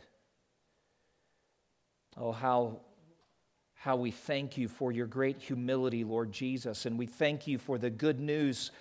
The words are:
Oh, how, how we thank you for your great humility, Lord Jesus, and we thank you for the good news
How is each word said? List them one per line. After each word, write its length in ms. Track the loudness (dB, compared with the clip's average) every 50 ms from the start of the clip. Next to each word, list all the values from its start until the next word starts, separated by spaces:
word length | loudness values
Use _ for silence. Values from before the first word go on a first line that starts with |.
| -20 -20 _ _ _ _ _ _ _ _ _ _ _ _ _ _ _ _ _ _ _ _ _ _ _ _ _ _ _ _ _ _ _ _ _ _ _ _ _ _ _ _ -10
Oh, 160 | -4 -4 -4 -2
how, 480 | 0 2 4 4 4 4 2 -2 -8 -14 -20 -20 -20 -20 -20 -20 _ _ _ _ _ _ _ _ _ _ _ _
how 220 | -6 0 2 2
we 160 | 2 2 0 -2
thank 440 | -4 -4 -2 -2 0 -2 -2 -2
you 120 | -2 -2 -2
for 240 | -2 -2 -2 0 0
your 160 | 0 -2 -2
great 340 | 0 2 2 2 0 -2 -4
humility, 600 | -4 -4 -2 0 0 2 2 2 2 0 0 0
Lord 260 | 0 0 0 0 -2
Jesus, 560 | -4 -4 -4 -2 -2 -2 -4 -4 -6 -4 -4
and 100 | -2 -2
we 100 | -2 -2
thank 420 | -4 0 2 2 2 2 0 -2 -2
you 100 | -2 -2
for 200 | 0 -2 0 0
the 120 | 0 -2
good 300 | 0 2 2 2 4 2
news 500 | 0 0 2 2 4 2 2 0 -4 -8 -10 -14